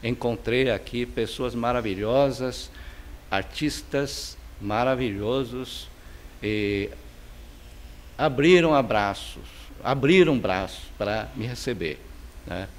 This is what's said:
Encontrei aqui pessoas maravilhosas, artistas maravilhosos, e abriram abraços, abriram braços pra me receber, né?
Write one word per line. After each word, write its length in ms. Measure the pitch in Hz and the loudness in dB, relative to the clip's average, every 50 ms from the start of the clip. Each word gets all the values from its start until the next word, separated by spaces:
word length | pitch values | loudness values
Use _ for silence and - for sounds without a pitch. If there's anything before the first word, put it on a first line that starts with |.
| - | 0
Encontrei 640 | 117 123 120 - 120 117 - - - 117 127 131 127 | -2 -2 0 0 -2 -2 -2 -2 0 2 4 4 4
aqui 360 | 110 95 - - - 120 123 | 2 0 -2 -4 -4 -4 -4
pessoas 500 | 120 - - 113 107 - - 131 123 113 | -2 -2 -2 -2 -2 -2 -4 -4 -2 -2
maravilhosas, 1120 | 120 117 117 123 123 113 110 95 92 104 107 120 135 143 139 127 113 127 127 120 - - - - - - - - - - - - - - - | 0 0 2 2 2 0 0 -2 -2 0 2 4 6 4 4 2 0 -2 -4 -4 -6 -10 -12 -14 -14 -14 -14 -16 -16 -16 -16 -16 -16 -6 -2
artistas 1080 | - 98 92 - - - 156 151 143 - - - - 139 143 135 - - - - - - - - - - | -2 -2 -2 -2 -6 -2 -2 -2 -2 -4 -8 -2 -2 0 0 0 -4 -8 -8 -10 -12 -14 -16 -16 -14 -8
maravilhosos, 1300 | 104 101 104 110 120 127 131 123 127 117 98 98 104 107 123 135 131 113 117 123 127 123 - - - - - - - - - - - - - - - | -4 0 2 2 4 4 2 2 0 -2 -2 -2 -2 0 0 0 -2 -2 -6 -8 -8 -8 -10 -12 -12 -14 -16 -18 -18 -18 -18 -16 -18 -18 -14 -6 -2
e 460 | 104 107 107 104 101 101 98 98 - - - - - - - - - - - - - - - - - - - - - - - - - - | 0 0 2 2 2 2 0 0 -2 -6 -12 -16 -18 -18 -18 -18 -18 -16 -16 -16 -18 -18 -18 -18 -18 -18 -16 -16 -16 -16 -16 -18 -18 -6
abriram 600 | - 160 156 131 123 143 165 185 180 165 165 151 | 0 0 0 2 4 8 8 8 10 8 8 6
abraços, 680 | 139 131 113 110 107 104 101 98 - - - - - - - - - - - - - - | 6 4 4 4 4 4 2 0 -2 -6 -12 -12 -12 -14 -14 -14 -16 -16 -16 -16 -6 0
abriram 540 | 110 135 135 123 139 180 190 180 156 143 123 | 0 0 4 6 8 8 10 8 8 6 2
braços 460 | 98 95 92 92 98 92 - - - - - | 2 2 2 2 0 -2 -6 -10 -12 -14 -6
pra 320 | - 107 101 104 107 110 - - | -4 -2 0 0 -2 -4 -6 -8
me 120 | 135 107 120 | -6 -6 -6
receber, 520 | 123 - - 135 120 90 85 80 71 - - - - - - - - - - | -6 -4 -4 -4 -2 -2 -2 -4 -4 -6 -12 -18 -18 -16 -16 -16 -16 -14 -10
né? 220 | - 87 90 98 95 - | -8 -6 -6 -6 -8 -10